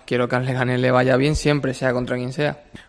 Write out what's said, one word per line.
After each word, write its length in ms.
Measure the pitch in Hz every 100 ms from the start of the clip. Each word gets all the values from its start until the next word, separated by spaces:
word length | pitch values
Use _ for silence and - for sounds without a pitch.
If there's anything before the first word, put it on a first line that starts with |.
| -
quiero 200 | 123 123
que 80 | 123
al 100 | 127
Leganés 340 | 127 123 123
le 100 | 127
vaya 240 | 127 127 127
bien 180 | 143 151
siempre, 380 | 147 147 135 123
sea 180 | 131
contra 220 | 123 120 123
quien 180 | 123
sea. 300 | 131 147 147 - -